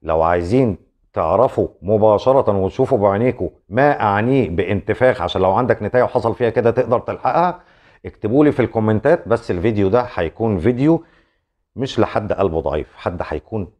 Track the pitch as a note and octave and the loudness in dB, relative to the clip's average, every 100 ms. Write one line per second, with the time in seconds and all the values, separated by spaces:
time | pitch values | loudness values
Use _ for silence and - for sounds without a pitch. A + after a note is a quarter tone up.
0 | D#2 D#2+ E2 F2 F2 A#2+ B2+ F2 _ _ | -2 0 2 0 0 0 0 -2 _ _
1 | _ - E2 F#2+ B2+ - F#2+ _ F2 G#2+ | _ -4 0 2 2 0 -4 _ -2 2
2 | G#2+ G#2 B2+ C3+ A#2 G2+ F#2+ - C3 C3+ | 4 4 4 2 2 0 -2 -2 -2 2
3 | G2+ G2 B2 A#2+ - _ _ G#2 D3 D3 | 2 2 -2 -2 -8 _ _ 0 0 2
4 | G#2+ G2+ A2+ C3+ G2+ E2+ F2+ G2+ - G#2+ | 0 0 0 0 0 -2 -2 -2 -4 0
5 | B2+ A#2+ F2 F#2 F#2 F#2+ B2 A#2 G#2 B2 | 2 2 -2 0 2 2 2 0 0 0
6 | A2+ B2+ A2+ G2+ B2 A#2 A#2 A2+ A#2+ A#2 | 0 0 -2 -2 -2 2 0 0 0 -2
7 | - G2+ B2+ D3 F3+ E3 _ _ _ _ | -2 -6 -2 0 0 -2 _ _ _ _
8 | F#2+ - G#2+ B2 D3+ C3+ A2+ A#2 G#2+ G#2+ | -16 -8 -2 2 2 2 -2 0 0 0
9 | C#3 E3+ - A2+ - F2+ E2+ G#2 F#2+ A2+ | 2 0 0 -2 -2 -2 0 0 2 2
10 | A2+ - E2+ - A2+ G2 F2 A#2+ C#3+ D#3+ | -2 -4 -6 -4 -2 0 0 0 2 0
11 | - _ _ _ _ _ _ - C3 - | -2 _ _ _ _ _ _ -10 -8 -2
12 | G#2 - G#2+ - G2 D#2+ D#2 D2 - - | -2 -2 -4 -2 -2 -2 -4 -6 -8 -10
13 | - E2+ E2+ D2+ - A2 F2 _ | -10 -8 -8 -8 -8 -10 -10 _